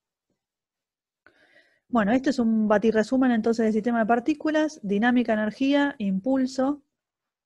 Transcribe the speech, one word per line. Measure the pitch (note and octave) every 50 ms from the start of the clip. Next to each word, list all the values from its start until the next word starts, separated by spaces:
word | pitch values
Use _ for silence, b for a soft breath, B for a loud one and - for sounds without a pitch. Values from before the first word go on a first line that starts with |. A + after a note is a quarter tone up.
| _ _ _ _ _ _ _ _ _ _ _ _ _ _ _ _ _ _ _ _ _ _ _ _ _ b b b b b b b b b b b b b
Bueno, | - A#3 G3+ F#3+
este | A#3+ C4 C4+ D4+
es | - -
un | A#3 A3+ A3+ A3 G#3+ G#3
batirresumen | G#3+ G#3 G#3+ A3+ A3 A3 G#3+ - C4 B3+ C4 B3+
entonces | A#3+ A3 G#3+ A#3 A3+ A#3+ A3+
del | G#3+
sistema | G#3+ A3 G3+ A#3+ A#3+ A#3
de | A3
partículas, | G3+ A#3 B3 A#3+ D#4 D4+ D4+ - D#4 D4+ D#4 D#4 D4+ D#4 D#4
dinámica, | - F#3+ G3+ G3+ A3+ B3 A#3+ B3 A#3 A#3
energía, | A3 G#3+ G#3+ G#3+ G#3+ - C4+ C#4 C#4+ C#4+ C#4+ C#4+ - -
impulso | G#3 G3 F#3+ F#3+ - C4 C4+ C4+ C4 B3+ - - B3+ - D4 C#4+ _ _ _ _ _ _ _ _ _ _ _ _ _